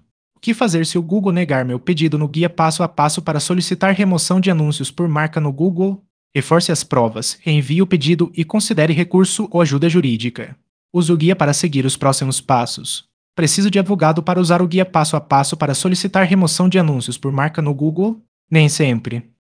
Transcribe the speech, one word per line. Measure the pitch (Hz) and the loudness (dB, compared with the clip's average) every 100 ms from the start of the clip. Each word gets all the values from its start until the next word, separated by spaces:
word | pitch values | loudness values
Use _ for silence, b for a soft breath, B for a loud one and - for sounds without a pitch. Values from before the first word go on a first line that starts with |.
| _ _ _ _ | _ _ _ _
O | |
que | - | -4
fazer | 226 240 165 | 0 0 0
se | 160 | -2
o | 175 | -4
Google | 165 208 190 | -2 -2 0
negar | 175 165 131 | 0 0 -2
meu | 123 123 | -2 -4
pedido | - 165 160 151 | -2 0 0 0
no | 151 | -2
guia | 156 175 | -2 -2
passo | 170 160 160 | 0 -2 0
a | 165 | -2
passo | - 147 180 | 0 -2 -2
para | 165 151 | -4 -4
solicitar | - 180 165 185 190 | -2 -2 -2 0 0
remoção | 190 196 170 - 185 | 2 2 0 0 0
de | 185 | 2
anúncios | 165 151 147 131 | 2 0 -2 -6
por | - 170 | -4 -2
marca | 151 156 160 | -2 -2 -2
no | 147 | -4
Google? | 135 180 175 190 196 _ _ _ | 0 -2 0 -2 -4 _ _ _
Reforce | 143 - 165 175 | -6 0 2 2
as | 180 | -2
provas, | - 127 117 113 - - | -2 0 0 -2 -8 -6
reenvie | 165 151 127 165 | 0 0 2 0
o | 190 | 2
pedido | 180 139 165 175 | 2 2 0 0
e | - | -4
considere | 156 214 - 156 156 | -2 -2 0 2 2
recurso | 165 175 185 190 - 208 | 2 2 2 2 0 -2
ou | 170 | 0
ajuda | 156 139 165 | 2 2 2
jurídica. | 175 135 113 120 117 - 131 _ _ _ | 2 0 -2 -4 -8 -14 -18 _ _ _
Use | 175 165 | -2 0
o | 165 | 2
guia | 160 | 2
para | 190 147 | 2 0
seguir | 143 175 139 | 0 0 0
os | 131 - | -2 0
próximos | 139 135 135 135 | 0 0 -2 -4
passos. | - 123 120 - - - - _ _ | 0 0 0 -6 -10 -12 -14 _ _
Preciso | - 156 - 202 | -2 0 0 0
de | 196 | 0
advogado | 196 196 156 160 | 0 0 0 0
para | 160 180 | 0 0
usar | 170 175 | 2 2
o | 180 | 2
guia | 185 | 0
passo | 185 165 151 | 0 0 0
a | 151 | -2
passo | - 139 139 | 0 0 0
para | 160 143 | -2 -2
solicitar | 135 185 185 196 190 180 | -2 -2 -2 0 0 2
remoção | 190 165 - 180 | 2 2 2 2
de | 185 | 4
anúncios | 160 135 117 120 | 2 0 -4 -6
por | 139 | -4
marca | 139 151 160 | -2 -2 -2
no | 147 | -4
Google? | 135 156 156 208 220 _ _ - | -2 -2 0 -2 -4 _ _ 0
Nem | 160 151 | 4 4
sempre. | 156 143 117 113 117 - _ | 2 0 0 -4 -8 -10 _